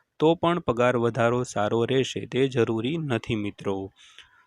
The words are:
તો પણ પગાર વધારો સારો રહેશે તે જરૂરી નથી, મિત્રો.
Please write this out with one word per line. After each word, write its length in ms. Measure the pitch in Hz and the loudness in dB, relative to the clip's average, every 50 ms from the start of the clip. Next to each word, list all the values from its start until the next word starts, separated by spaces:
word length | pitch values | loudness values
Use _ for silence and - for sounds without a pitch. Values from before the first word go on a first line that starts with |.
| _ _ _ | _ _ _
તો 120 | - - 160 165 | 2 4 4 4
પણ 240 | 180 - 185 175 175 | 4 2 0 0 0
પગાર 340 | - - 120 113 123 123 123 | 0 -2 0 2 2 2 2
વધારો 440 | 123 117 117 113 123 113 117 123 123 123 | 2 0 0 2 2 2 2 2 0 -2
સારો 400 | - - 104 101 104 113 117 117 | -4 -4 -2 -2 0 0 0 0
રહેશે 360 | 113 131 135 127 - - 110 107 | 2 2 0 0 0 -4 -8 -8
તે 140 | 110 - 123 139 135 | -4 -2 0 0 0
જરૂરી 480 | 127 123 113 120 113 110 110 127 165 165 | 2 0 0 2 0 -2 -2 -2 -4 -4
નથી, 380 | 160 139 120 113 - - 120 | -4 -2 -4 -4 -2 -2 -4
મિત્રો. 400 | 107 101 101 - - 151 - 98 98 98 95 - _ - - - - - _ _ _ _ | -4 -4 -6 -8 -8 -6 -4 -4 -4 -6 -10 -12 _ -20 -20 -20 -20 -20 _ _ _ _